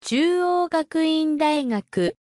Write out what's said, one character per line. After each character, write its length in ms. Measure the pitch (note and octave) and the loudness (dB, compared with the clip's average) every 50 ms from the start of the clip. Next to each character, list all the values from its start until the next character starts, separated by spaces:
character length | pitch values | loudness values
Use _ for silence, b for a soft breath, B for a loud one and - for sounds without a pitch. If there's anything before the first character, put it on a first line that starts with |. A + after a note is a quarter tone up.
中 180 | - - A#3 C4+ | -6 -2 0 2
央 500 | D#4+ F4 F4+ F4+ F4+ F4+ F4+ F4 F4 E4 | 2 2 2 2 0 0 2 0 0 0
学 360 | E4 D#4+ D#4 _ - D#4+ D#4+ | 0 -2 -4 _ -2 0 0
院 320 | D#4+ D#4 D#4 D#4 D#4 D4+ | 0 0 0 0 0 0
大 440 | D4 D#4 D4+ D4+ D4 C4+ A#3+ A3 G3+ - _ | 0 0 0 0 0 0 -2 -2 -4 -4 _
学、 260 | - F#3+ F3 - - _ | -2 0 0 0 -2 _